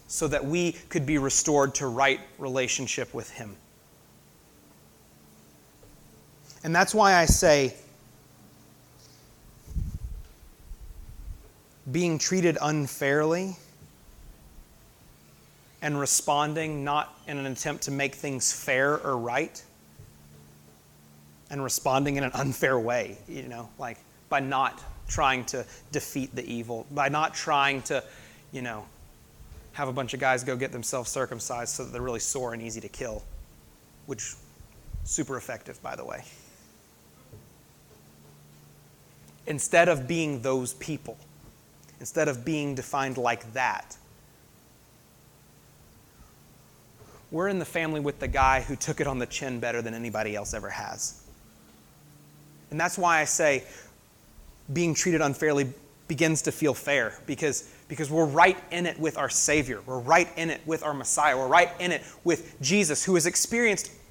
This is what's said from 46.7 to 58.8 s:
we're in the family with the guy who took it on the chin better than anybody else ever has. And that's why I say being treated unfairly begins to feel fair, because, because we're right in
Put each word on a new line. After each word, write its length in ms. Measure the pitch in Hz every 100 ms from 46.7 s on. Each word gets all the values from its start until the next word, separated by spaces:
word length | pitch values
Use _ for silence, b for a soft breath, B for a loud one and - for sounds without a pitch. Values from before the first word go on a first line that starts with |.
| - - - B B -
we're 180 | 160 190
in 100 | 190
the 60 |
family 360 | 156 170 160 156
with 180 | 143 139
the 100 | 131
guy 320 | 135 131 135
who 160 | 123 139
took 240 | - 151
it 60 | 143
on 120 | 131
the 80 | 120
chin 320 | - 139 123
better 220 | 120 117
than 140 | 113
anybody 420 | 113 117 107 110 104
else 160 | 101
ever 160 | 110 101
has. 540 | 101 104 - - - - - - - - - - - - - - - - - -
And 80 | 151
that's 200 | 175 190
why 220 | 175 160
I 40 |
say 400 | 151 - 156 135 - B B - - _ - - - - -
being 220 | 143 170
treated 300 | 147 185 160
unfairly 500 | 151 135 156 143 135 127 - - -
begins 340 | 151 165 156
to 100 | -
feel 220 | - 151
fair, 440 | 127 - 143 110 - -
because, 460 | 139 156 123 B B -
because 220 | 156 147
we're 160 | 156 156
right 320 | 143 185 180 -
in 140 | 170